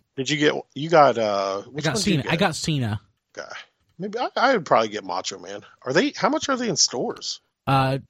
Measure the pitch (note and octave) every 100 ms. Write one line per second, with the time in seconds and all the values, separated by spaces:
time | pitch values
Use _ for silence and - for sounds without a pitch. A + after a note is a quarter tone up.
0 | _ - B2+ D3+ D3 C#3 - - D#3 E3
1 | C#3 A2+ G#2+ G2+ G2 G2 - C#3 D3 A3
2 | G3 E3+ - D#3+ G3 D3+ - D3 A#2 G2+
3 | - _ _ - - - - _ _ -
4 | G3 A3 B3+ - A#3+ B3 D#3 B2+ A2+ G#2
5 | F#2+ F2+ F#2 F#2+ F2 G2+ - _ B2+ C#3
6 | C#4 - - D4+ - C4 A#3+ D3+ - B2
7 | G#3+ - - - _ _ - C3+ C3 C3+
8 | -